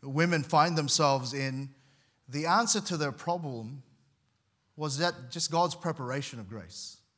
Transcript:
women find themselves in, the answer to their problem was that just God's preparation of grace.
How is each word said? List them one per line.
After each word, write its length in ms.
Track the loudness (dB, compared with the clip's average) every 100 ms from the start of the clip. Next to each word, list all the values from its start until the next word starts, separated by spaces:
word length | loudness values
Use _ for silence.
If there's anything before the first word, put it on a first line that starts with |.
women 400 | -2 2 4 4
find 340 | 4 6 6 4
themselves 560 | 2 4 4 4 0
in, 380 | -4 -4 -4 -8 -14 _ _ _ _ -10
the 160 | -4 2
answer 360 | 4 4 0
to 160 | 0 -2
their 140 | -2
problem 720 | -2 -4 -4 -4 -8 -10 -12 -18 _ _ _ _ _ _ _ _ -8
was 220 | -4 0
that 340 | 0 0 -10
just 180 | -6 0
God's 260 | 2 2 0
preparation 640 | -4 -4 -4 -4 -6 -10
of 100 | -12
grace. 480 | -12 -14 -14 -14 -16 _